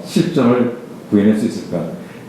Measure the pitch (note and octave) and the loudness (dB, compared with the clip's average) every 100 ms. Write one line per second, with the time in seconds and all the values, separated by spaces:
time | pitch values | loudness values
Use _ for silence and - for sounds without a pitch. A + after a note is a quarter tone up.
0 | - E3+ F3 C#3+ A#2+ B2 A2+ - - - | -2 0 2 2 4 4 2 -2 -12 -16
1 | - G#2 G#2 G#2 A2+ - - F2 E2 - | 0 4 4 4 0 -4 -6 -6 -6 -8
2 | - - | -14 -16